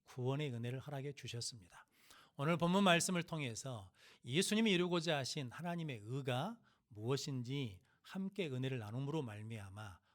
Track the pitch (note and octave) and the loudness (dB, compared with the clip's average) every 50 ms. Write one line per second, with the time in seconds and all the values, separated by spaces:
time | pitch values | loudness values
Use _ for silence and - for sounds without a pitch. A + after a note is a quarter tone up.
0 | _ - - C3 B2 B2+ C3+ D3 D3+ C#3 A#2+ A#2 A#2 A#2+ C3 C3 - C#3+ C#3+ C3+ | _ -14 -6 -2 0 0 0 0 0 -2 -2 -4 -4 -4 -4 -6 -6 -6 -6 -6
1 | C3 C#3+ C3+ - - A#2+ A#2 A#2 - - B2 A2 F2+ - - - - _ _ _ | -6 -6 -8 -8 -10 -8 -8 -6 -6 -6 -8 -10 -16 -20 -20 -20 -20 _ _ _
2 | _ - - - - _ _ - C#3 D#3+ F3 E3 E3+ E3+ F3+ G3+ G3+ F#3 E3+ E3+ | _ -20 -20 -20 -20 _ _ -2 0 2 2 4 4 4 6 6 8 8 8 6
3 | E3 - F#3 F3 D#3+ - E3 D#3 C#3+ A#2+ A2 - - C3+ B2 G#2+ F#2+ - _ _ | 6 2 0 0 0 -2 -2 -2 -2 -4 -4 -6 -6 -8 -8 -8 -10 -14 _ _
4 | - - - - - A#2+ B2+ E3+ F#3+ - G#3 A3 A3+ A3 F#3 E3+ F3+ F3+ F3 F3 | -20 -20 -20 -14 -6 0 2 4 4 4 6 6 6 6 6 6 4 4 2 2
5 | D#3 E3+ D3+ C#3+ B2+ - - D#3 C3+ A#2 - - E3 F3 F3 E3+ D#3+ D3+ B2 G#2 | 2 2 2 2 2 -2 -2 -4 -4 -6 -6 -6 -4 -2 -2 -2 -2 -4 -4 -6
6 | G2+ A2 C3 C#3+ C3 C3 B2 B2+ D#3 A3 A#3 - _ _ _ _ _ - G#2+ G#2 | -4 -4 -4 -2 0 0 0 0 0 -2 -4 -8 _ _ _ _ _ -18 -12 -6
7 | G#2+ B2 C#3 C3 - D3 C3+ B2+ A#2 B2 C#3 C#3+ C3 G#2+ F#2+ F2+ _ _ _ _ | -2 0 0 0 0 -2 -4 -4 -4 -4 -4 -4 -4 -4 -6 -10 _ _ _ _
8 | - - - F#3+ F#3+ F#3+ G3 - F3+ D3 B2+ B2+ C3 C3+ C3+ B2 G#2+ G#2 A2+ C3 | -16 -10 -6 -4 -4 -4 -4 -4 -4 -2 -2 -2 -2 -2 -2 -4 -4 -4 -4 -4
9 | C#3 C#3 D#3 D#3+ C3+ A2+ G#2 G#2 G#2+ A2 A#2 G#2+ G2 G2 F#2+ G#2+ G#2+ G2+ F#2 - | -4 -2 -2 -2 -2 -4 -6 -8 -8 -8 -8 -10 -10 -12 -12 -12 -12 -12 -14 -18
10 | _ _ _ | _ _ _